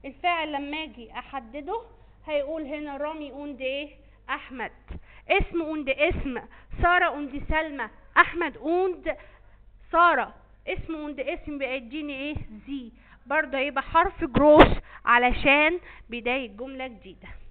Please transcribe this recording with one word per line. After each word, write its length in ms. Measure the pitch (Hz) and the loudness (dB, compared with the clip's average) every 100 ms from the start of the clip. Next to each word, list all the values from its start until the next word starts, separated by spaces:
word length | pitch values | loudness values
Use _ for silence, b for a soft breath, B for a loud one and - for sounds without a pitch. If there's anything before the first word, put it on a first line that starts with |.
الفاعل 480 | 277 269 349 339 311 | -14 -6 -2 -2 -4
لما 300 | 285 285 302 | -6 -6 -8
اجي 300 | 311 226 226 | -10 -14 -16
احدده 680 | 226 - 269 226 269 294 440 466 b b b - | -14 -12 -14 -12 -12 -8 -8 -8 b b b -6
هيقول 360 | 302 277 320 | -4 -4 -6
هنا 340 | 285 294 294 277 | -8 -8 -10 -8
رامي 360 | 294 311 285 | -8 -8 -12
اوند 280 | 262 294 254 | -12 -12 -8
ايه؟ 300 | 262 277 285 - b b - | -6 -6 -8 -16 b b -10
احمد. 420 | 277 - 254 214 - - - b b - | -10 -10 -12 -12 -12 -16 -16 b b 0
اسم 340 | 381 - 339 | 0 2 -2
اوند 260 | 311 311 269 | -4 -4 -2
اسم، 540 | 262 311 - 277 240 - B B - | 0 2 0 -4 -6 -10 B B 0
سارة 220 | 339 359 | 4 4
اوند 400 | 349 285 285 277 - | 2 -2 -8 -8 -2
سلمى، 400 | 311 320 285 214 - - - | -2 -2 -6 -10 -12 0 4
احمد 400 | 349 339 330 226 | 4 4 -4 -4
اوند 600 | 277 349 381 320 311 277 b b b b - - - | 0 2 0 -2 -6 -8 b b b b -20 -20 -2
سارة. 420 | 339 349 285 208 - - - - | 4 6 4 -2 -8 -20 -18 -8
اسم 280 | 370 - | -8 -6
اوند 260 | 320 302 269 | -8 -8 -8
اسم 380 | 247 339 320 285 | -8 -8 -8 -8
بقى 180 | 262 262 | -6 -6
يديني 360 | 233 294 294 | -8 -10 -8
ايه؟ 240 | 269 285 302 - 214 262 | -8 -8 -8 -10 -14 -12
زي. 260 | 277 233 b b b - | -12 -12 b b b -4
برضه 320 | 294 302 269 | -2 -2 -2
هيبقى 240 | 285 269 | -2 -4
حرف 420 | - 330 370 - | 0 2 2 0
جروس 520 | 330 240 294 302 - - B B | -2 6 10 12 10 8 B B
علشان 760 | - 240 247 - 294 285 302 349 B B - | 4 4 4 2 4 6 4 0 B B -12
بداية 380 | 240 233 262 240 | -8 -4 -4 -6
جملة 380 | 202 262 269 262 | -10 -12 -10 -12
جديدة. 420 | 214 190 160 180 - - | -12 -20 -20 -18 -18 -18